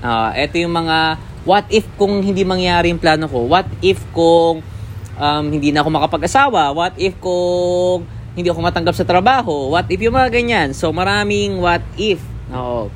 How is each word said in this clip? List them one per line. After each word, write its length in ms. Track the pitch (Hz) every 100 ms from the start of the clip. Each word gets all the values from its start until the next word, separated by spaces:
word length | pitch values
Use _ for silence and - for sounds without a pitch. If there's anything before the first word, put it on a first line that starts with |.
Ah, 320 | 123 113 110 110
eto 240 | 147 170
yung 160 | 170 170
mga, 400 | 165 160 160 160 - - -
"What 240 | 196 208
if 160 | 220 214 -
kung 240 | 196 202
hindi 240 | 196 190
mangyari 480 | 185 185 180 175 170
yung 80 | 170
plano 320 | 170 156 156
ko? 160 | 131 120
What 240 | 170 196 -
if 240 | 185 190 -
kung, 480 | - 165 170 165 165 156 - - - - -
um, 300 | 147 151 147
hindi 240 | 151 147
na 80 | 147
ako 160 | 147 156
makapag-asawa? 800 | 151 160 165 269 277 214 147 147
What 240 | 175 -
if 160 | 196 180
kung 800 | 185 180 180 180 180 180 180 180 175 - - -
hindi 160 | 175
ako 160 | 165 170
matanggap 320 | 175 170 170
sa 80 | 185
trabaho? 640 | 180 196 269 196 147 135
What 160 | 165 180
if," 160 | 180
yung 160 | 220 254
mga 160 | 254 233
ganyan. 400 | 240 226 147 135
So, 160 | 160
maraming 720 | 156 185 202 208 208 202 190
what 240 | 175 170 - -
if. 240 | 208 175 - - -
Oo. 400 | 127 123 120 104